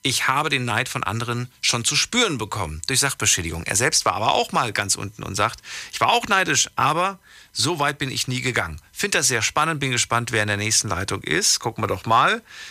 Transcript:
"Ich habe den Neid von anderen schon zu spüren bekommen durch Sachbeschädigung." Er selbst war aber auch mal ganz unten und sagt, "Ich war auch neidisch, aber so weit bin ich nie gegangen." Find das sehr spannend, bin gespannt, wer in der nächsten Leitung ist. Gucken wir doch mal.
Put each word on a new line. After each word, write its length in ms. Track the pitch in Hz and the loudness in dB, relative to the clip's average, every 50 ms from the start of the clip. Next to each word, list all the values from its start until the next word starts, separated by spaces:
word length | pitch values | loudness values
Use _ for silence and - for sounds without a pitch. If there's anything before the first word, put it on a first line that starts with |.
| _ | _
"Ich 260 | 139 120 - - - | 0 0 0 2 2
habe 220 | 131 139 151 156 | 2 2 2 2
den 160 | 143 131 123 | 0 0 0
Neid 240 | 120 107 113 120 - | 0 0 -2 -2 -2
von 120 | - 135 - | -4 -4 -4
anderen 480 | - 101 117 117 113 120 120 123 - _ _ - | -2 -2 -2 -2 -2 -2 -4 -4 -6 _ _ -2
schon 240 | - - 120 110 | 0 0 0 0
zu 100 | - 147 | 0 0
spüren 400 | 143 - - - 240 247 208 156 | 0 -2 0 2 2 2 2 2
bekommen 460 | 120 107 104 - 107 98 78 76 78 - - | -2 -4 -4 -4 -4 -4 -6 -6 -8 -4 -2
durch 120 | 131 127 | 0 2
Sachbeschädigung." 640 | 139 139 - _ 117 107 - - 85 82 82 82 80 | 2 0 0 _ 2 2 2 2 0 -4 -6 -6 -4
Er 120 | - - | -2 0
selbst 280 | - 120 151 156 - - | 2 2 2 2 2 2
war 100 | - 87 | 2 0
aber 200 | 95 107 127 - | 2 2 2 2
auch 180 | - 240 - - | 2 0 0 0
mal 200 | 165 139 113 101 | 0 0 0 -2
ganz 240 | - 104 101 - | -2 -2 -2 -2
unten 260 | - 104 98 - - - | -4 -4 -10 -10 -10 -10
und 120 | - 95 | -8 -2
sagt, 260 | 95 104 117 - - - - - - - - - | 0 0 0 0 -6 -16 -14 -14 -14 -14 -12 -2
"Ich 80 | - | 0
war 100 | 113 123 | 2 4
auch 160 | 220 240 233 | 4 2 2
neidisch, 420 | - 208 190 185 170 147 - - - _ | 2 2 2 2 2 2 2 0 0 _
aber 420 | - 123 135 156 165 180 196 196 185 _ - - - - - _ | 0 2 2 2 2 0 -2 -2 -6 _ -20 -20 -20 -20 -14 _
so 260 | - 113 143 180 151 | -2 -2 0 0 2
weit 200 | 143 143 147 143 | 0 0 0 -2
bin 120 | 147 131 | -4 -4
ich 180 | 117 - - - | -4 -4 -4 -2
nie 140 | 127 127 127 | -2 -2 -2
gegangen." 380 | 131 117 117 98 85 78 78 - - _ | 0 0 0 -2 -2 -6 -12 -14 -18 _
Find 220 | - - 208 - | -4 -2 0 0
das 140 | 185 147 - | 2 2 2
sehr 120 | 127 117 107 | 2 2 0
spannend, 380 | - - 151 151 160 165 143 | 0 2 2 2 2 0 0
bin 100 | 139 135 | 0 0
gespannt, 400 | 127 117 - - 117 117 117 117 | 0 0 0 2 0 0 0 2
wer 120 | 123 110 107 | 0 0 2
in 60 | 104 | 2
der 100 | 104 101 | 0 0
nächsten 300 | 104 107 113 - - - | 0 2 2 0 0 0
Leitung 340 | 98 85 95 - - 95 - | -2 -4 -2 -4 -4 -6 -2
ist. 360 | - 147 170 214 - - - | 0 0 2 2 2 0 0
Gucken 240 | - 120 - - 104 | 0 -4 -4 -2 -2
wir 60 | 98 | -2
doch 160 | 98 98 - | -2 -2 0
mal. 380 | 113 113 120 139 175 208 233 - - - - - - | 2 4 6 6 4 2 0 -4 -14 -18 -18 -16 -18